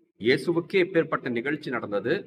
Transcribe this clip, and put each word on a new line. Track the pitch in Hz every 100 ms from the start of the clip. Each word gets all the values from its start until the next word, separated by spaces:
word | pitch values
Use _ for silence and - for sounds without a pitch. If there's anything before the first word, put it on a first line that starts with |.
| _ -
இயேசுவுக்கே | 104 131 - 165 - 196 170
இப்பேற்பட்ட | 165 151 151 139
நிகழ்ச்சி | 117 123 151 151
நடந்தது. | 123 107 101 107 185